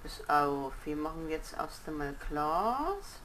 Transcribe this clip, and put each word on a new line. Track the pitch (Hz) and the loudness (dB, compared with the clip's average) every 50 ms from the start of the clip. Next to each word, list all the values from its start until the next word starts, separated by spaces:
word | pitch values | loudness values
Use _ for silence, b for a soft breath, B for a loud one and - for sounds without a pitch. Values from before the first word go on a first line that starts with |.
bis | - 156 - - - - | -8 -8 -8 -6 0 4
auf. | 147 147 143 143 143 139 139 135 131 - - | 6 6 6 6 4 2 0 -2 -4 -6 -4
Wir | 151 151 | -4 -2
machen | 151 151 156 160 165 165 156 | -2 -2 -2 -4 -4 -4 -2
jetzt | 156 156 - - - | -2 -2 -4 -4 -4
erst | - - 151 - - - - | -2 -2 -4 -4 -8 -8 -6
einmal | 156 147 147 143 143 143 - - | -4 -2 -2 -4 -4 -4 -4 -2
Glas. | 147 147 147 151 160 175 202 226 247 269 302 349 403 403 - - - - - | 0 0 2 4 4 4 4 4 2 2 2 0 0 -2 -4 -8 -12 -14 -12